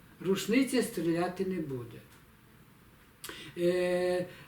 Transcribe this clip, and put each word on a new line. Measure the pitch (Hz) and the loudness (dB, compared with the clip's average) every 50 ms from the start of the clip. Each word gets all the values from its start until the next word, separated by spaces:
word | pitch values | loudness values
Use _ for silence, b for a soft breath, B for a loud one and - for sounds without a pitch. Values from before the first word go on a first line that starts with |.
| - - - - | -20 -20 -14 -4
рушниця | - 180 190 185 - 196 226 262 269 247 262 240 | 0 0 0 0 2 2 4 4 4 4 2 2
стріляти | 202 - - 180 160 170 165 170 175 180 - - 190 | 2 0 -2 -2 0 2 2 2 2 0 0 -2 -2
не | 190 185 170 | -2 -2 -4
буде. | 156 143 131 123 113 113 - - - - - - - - - - - - - - - - - - - - - - - - - - - B B B B 156 B 175 | -4 -4 -6 -8 -8 -10 -14 -16 -18 -20 -20 -20 -20 -20 -20 -20 -20 -20 -20 -20 -20 -20 -20 -20 -20 -20 -20 -20 -20 -20 -20 -18 -16 B B B B -10 B 0
Е, | 175 175 180 180 180 180 180 180 180 180 180 180 180 B B B B | 2 4 4 4 2 2 2 2 2 2 2 0 -2 B B B B